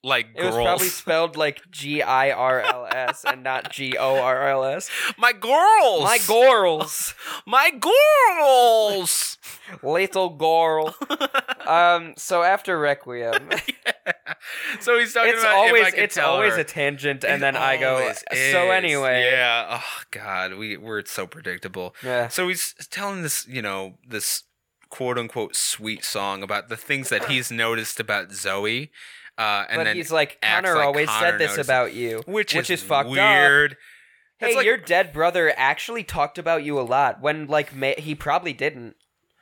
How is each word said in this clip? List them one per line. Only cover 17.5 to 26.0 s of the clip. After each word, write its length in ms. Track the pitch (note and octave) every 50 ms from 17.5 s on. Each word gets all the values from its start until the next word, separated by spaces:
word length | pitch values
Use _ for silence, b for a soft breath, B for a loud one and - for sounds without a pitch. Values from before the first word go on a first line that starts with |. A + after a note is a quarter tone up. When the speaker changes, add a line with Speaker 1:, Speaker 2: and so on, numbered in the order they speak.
| C3+
Speaker 2:
I 220 | B2 A#2+ C3+ C3+ B2+
go, 200 | C3 C3 C3 C3
Speaker 1:
always 200 | C3 B2+ - - - -
Speaker 2:
"So 20 | -
Speaker 1:
is. 360 | B2+ C3 C3+ C#3 F3+ F3+ F#3
Speaker 2:
anyway." 580 | F#3 F#3 F3+ E3+ D3 C#3+ C3+ C3 B2+ B2+ B2 B2
Speaker 1:
Yeah. 480 | B2+ B2+ B2+ A#2+ A#2 A#2 A2 - A#2 A#2+
Oh, 200 | - - - - - _
God. 460 | - G2+ G#2+ G#2 F#2+ F#2 F#2 F#2 F#2+
We, 200 | G2 A2 A2 G2+ D2+
we're 280 | F#2+ A2+ A2 G#2 G2
so 220 | - - - F#2+ F2
predictable. 680 | - E2 D#2 F2+ F2+ F2+ - F#2+ F#2 G2 F2+ F2+ _ - -
Speaker 2:
Yeah. 240 | B2+ B2+ B2 A#2+ A#2
Speaker 1:
So 180 | - - F3+ F3+
he's 260 | F#3 F3 - - - _ - -
telling 320 | - - G3+ G3+ G3 F#3+
this, 260 | E3+ D3+ - - - -
you 140 | B2+ B2+
know, 380 | A2 G#2 G2 G2 F#2+ F#2+ F2+ _ _
this 380 | B2 A#2+ G#2+ - - - - - _ _ _ _ _ _ _ _ _
quote-unquote 680 | - - C3 B2 B2 B2 A#2 A2+ - B2 A2 - -
sweet 480 | - - - - - G#2+ A2 A2 -